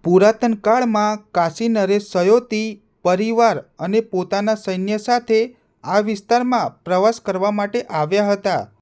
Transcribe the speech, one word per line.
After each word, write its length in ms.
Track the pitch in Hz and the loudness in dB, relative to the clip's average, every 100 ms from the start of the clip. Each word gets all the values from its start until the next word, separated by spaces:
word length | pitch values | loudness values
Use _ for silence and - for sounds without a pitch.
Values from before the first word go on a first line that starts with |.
પુરાતન 500 | 165 185 202 220 240 | 4 4 4 2 -2
કાળમાં 760 | 214 214 240 247 214 208 214 _ | 0 0 2 2 0 -2 -4 _
કાશી 360 | 180 165 - 233 | -2 -2 -2 -2
નરેશ 340 | 220 190 202 202 | 0 0 -2 -2
સયોતી 680 | 185 175 233 240 214 220 202 _ _ | -2 2 2 0 -6 -6 -10 _ _
પરિવાર 600 | 175 185 220 226 226 151 - - | -2 0 0 2 2 0 -8 -10
અને 220 | 170 220 | -2 -2
પોતાના 540 | 226 185 180 196 208 214 | -2 -6 -4 -2 -2 -2
સૈન્ય 420 | 202 185 190 214 | -4 -6 -4 -4
સાથે 580 | 214 240 240 220 247 _ _ _ | -2 -2 2 0 0 _ _ _
આ 160 | - 196 | -2 0
વિસ્તારમાં 840 | 208 202 - 240 247 247 147 _ | 0 -6 0 0 2 -2 -2 _
પ્રવાસ 380 | - 180 208 226 | -2 2 2 0
કરવા 300 | - 185 202 | -6 -2 -2
માટે 300 | 208 202 240 | -2 -4 -4
આવ્યા 500 | - 160 151 196 202 | -4 -4 0 0 0
હતા. 400 | 202 196 156 98 _ | 0 -2 -2 -6 _